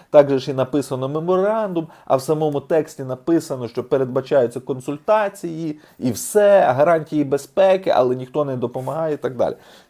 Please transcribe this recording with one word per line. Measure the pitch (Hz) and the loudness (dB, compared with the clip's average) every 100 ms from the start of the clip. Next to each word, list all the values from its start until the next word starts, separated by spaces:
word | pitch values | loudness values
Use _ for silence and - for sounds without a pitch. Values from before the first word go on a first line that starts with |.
| - | 2
так | 151 135 | 4 6
же | 135 | 2
ж | 139 | 0
і | |
написано | 131 127 147 - 131 131 | -4 0 -2 -2 -6 -4
меморандум, | 151 170 185 196 220 208 175 160 - - | -4 0 0 0 -2 -2 -4 -8 -14 -2
а | 135 | -2
в | |
самому | 135 156 156 143 | 0 -2 0 -2
тексті | - 165 151 - | 0 0 0 -10
написано, | 131 123 - 165 160 131 117 | -10 -8 0 0 0 -8 -6
що | 127 | -6
передбачаються | 120 135 123 135 131 143 120 123 | -2 -2 0 -4 0 2 2 -2
консультації | - 131 147 147 - 214 202 196 175 160 160 151 - - | -8 -8 -8 -8 0 0 0 -6 -12 -8 -8 -10 -16 -6
і | 127 | -6
все, | - - 208 202 196 | -4 -2 2 6 6
гарантії | 156 127 156 165 151 151 | 4 4 4 2 0 -2
безпеки, | 139 143 - - 190 190 190 | 0 -2 -2 2 2 2 2
але | - 127 127 | 2 2 0
ніхто | 127 151 143 | -4 -4 -4
не | 123 | -2
допомагає» | 117 131 131 151 160 | -4 -6 -8 -4 -4
і | 147 | -4
так | 123 120 | -6 -2
далі. | 87 - - - | -4 -4 -14 -20